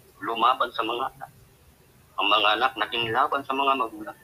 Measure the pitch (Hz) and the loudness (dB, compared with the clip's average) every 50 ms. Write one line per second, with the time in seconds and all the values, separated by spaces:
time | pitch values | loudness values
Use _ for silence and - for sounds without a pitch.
0 | - - - - - 110 113 110 113 123 131 131 123 120 - - 110 110 120 120 | -20 -20 -16 -10 -6 -6 -2 2 2 2 4 2 0 -4 -2 -4 -4 -4 -2 -4
1 | 135 - - - - - - - - _ _ _ _ - _ _ _ _ _ _ | -4 -6 -6 -10 -20 -20 -20 -20 -20 _ _ _ _ -20 _ _ _ _ _ _
2 | _ _ - 98 98 101 104 107 101 104 107 110 123 - - 110 107 107 117 117 | _ _ -6 -4 0 2 2 4 4 2 2 4 2 0 0 -2 -4 -4 -2 -4
3 | 117 113 110 127 143 151 143 139 135 - 135 135 139 139 135 131 117 113 107 107 | -2 0 2 2 2 2 0 -4 -4 -4 -2 0 2 2 2 2 0 -2 -4 -10
4 | 107 - - - | -14 -14 -14 -16